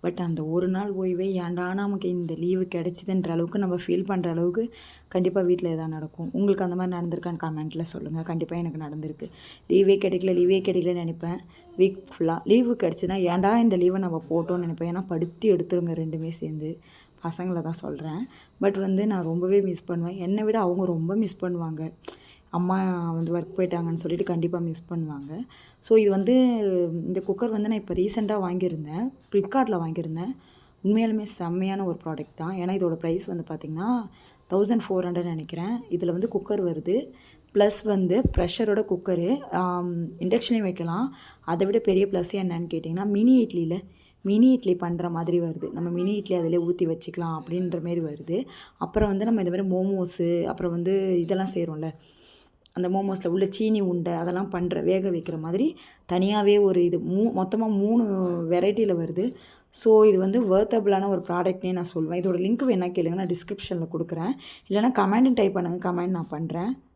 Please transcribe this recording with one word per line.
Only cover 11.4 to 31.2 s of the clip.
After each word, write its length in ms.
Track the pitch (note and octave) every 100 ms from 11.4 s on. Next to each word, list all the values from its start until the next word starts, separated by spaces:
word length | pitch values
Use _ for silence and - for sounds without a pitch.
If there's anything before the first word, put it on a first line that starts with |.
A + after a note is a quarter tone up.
| - - - -
வீக் 260 | F#3+ F#3+ - -
ஃபுல்லா 260 | E3 E3
லீவு 320 | - A3 A#3+ A#3
கிடைச்சுன்னா 380 | F3+ E3 F3+ F#3+
ஏன்டா 380 | F3 F3 G3 A3+
இந்த 220 | A3+ F#3
லீவை 200 | F3+ F#3
நம்ம 260 | F#3 D#3+ D#3+
போட்டோம்னு 360 | D#3+ E3 F3+ E3+
நினைப்பேன். 260 | D#3+ E3+
ஏன்னா 120 | F3 F#3+
படுத்தி 440 | E3+ E3+ - A3
எடுத்துருங்க 420 | F3+ F3 F3 F3
ரெண்டுமே 360 | E3 D#3+ D#3+ D#3+
சேர்ந்து. 500 | E3 D#3+ D#3 D#3 E3+ - - - _
பசங்களை 380 | - - F3+ F3
தான் 200 | D#3 E3 C#3+
சொல்றேன். 420 | C#3+ D#3+ D#3+ B3+ - - _
But 180 | G3 G3
வந்து 280 | F#3+ F#3+ G#3+
நான் 160 | G3
ரொம்பவே 380 | E3 E3 F3+ G3+
மிஸ் 240 | G3 F3 -
பண்ணுவேன். 320 | F3 E3+ F#3+
என்னை 260 | F3+ G3+
விட 160 | G#3+ A3
அவங்க 260 | F#3 F3+ F#3
ரொம்ப 300 | E3+ E3 G3+
மிஸ் 300 | G#3+ - F#3
பண்ணுவாங்க. 460 | F3 E3 D#3 D#3+ - - - - - _
அம்மா 600 | F3 F3+ F#3 F#3+ F3+ E3+
வந்து 260 | E3 E3 E3+
ஒர்க் 200 | E3+ -
போயிட்டாங்கன்னு 440 | F#3 F3 E3+ E3
சொல்லிட்டு 220 | E3+ E3+ -
கண்டிப்பா 340 | E3+ E3+ F3
மிஸ் 340 | E3+ D#3+ -
பண்ணுவாங்க. 400 | E3+ D#3+ C#3+ C#3 D#3+ B3+ - - _
So, 180 | - A3
இது 120 | G#3
வந்து, 260 | G3 G3 B3+ B3+ A#3 G3+ F#3 F3 E3 E3
இந்த 180 | F#3 F#3+
குக்கர் 220 | F#3+ A#3+
வந்து 200 | G#3+ G#3
நான் 100 | A3
இப்ப 140 | G#3
ரீசென்ட்டா 560 | - G3 A#3 G#3 G#3+ F#3
வாங்கியிருந்தேன். 580 | F#3 F#3 D#3+ D3+ D#3+ B3 - _
Flipkartல 440 | G3+ G3 C4+ A#3+ F#3+
வாங்கியிருந்தேன். 560 | E3 D#3+ D#3+ D#3+ F#3 C4 - _ _ _
உண்மையாலுமே 380 | F#3+ G#3+ A3+ A3